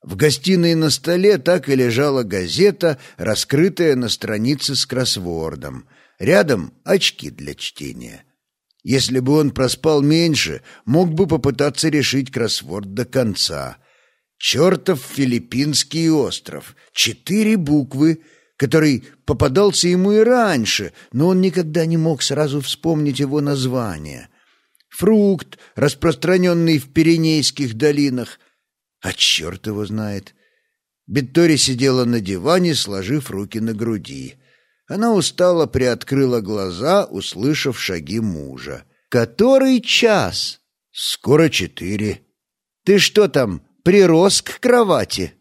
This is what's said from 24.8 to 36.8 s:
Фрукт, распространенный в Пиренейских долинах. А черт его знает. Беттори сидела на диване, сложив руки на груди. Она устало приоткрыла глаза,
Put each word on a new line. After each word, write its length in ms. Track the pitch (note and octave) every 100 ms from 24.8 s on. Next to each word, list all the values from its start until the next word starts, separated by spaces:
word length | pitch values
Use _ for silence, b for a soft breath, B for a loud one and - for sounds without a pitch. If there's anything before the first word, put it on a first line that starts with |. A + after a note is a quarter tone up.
| _
Фрукт, 680 | - F#3 A3 G3+ F3 - - b -
распространенный 1000 | C#3+ C3+ E3 C3 E3 F#3 F3+ E3+ E3 D#3
в 140 | -
Пиренейских 840 | - D#3 E3+ D#3+ D#3 C3+ - C3+ A2
долинах. 640 | D3+ D3 C#3+ B2+ A2+ - _ _ _ _ _ _
А 120 | G#2+
черт 540 | - - - E2 F#2 A2
его 180 | G#2 G#2
знает. 500 | G#2+ G#2+ G2+ - _ _ _ _ _ _ _ -
Беттори 480 | B2+ C3 E3+ E3+ D3
сидела 480 | C3 B2+ C3+ B2+
на 160 | A#2+ A#2+
диване, 560 | F#2 F#2+ A2+ F3+ F3 C#3+
сложив 560 | G2+ G2 F#2+ D3 C3
руки 280 | G2 G2+ A2+
на 140 | A2+
груди. 600 | G#2+ A#2 A2 - C2+ C2 - _ _ _ _ _
Она 260 | F3+ A#3
устало 540 | G#3+ C#3+ - F3+ E3+ D3
приоткрыла 760 | C3 B2 A#2 - C3+ C3 A#2+
глаза, 640 | F#2+ G#2+ F#2+ F2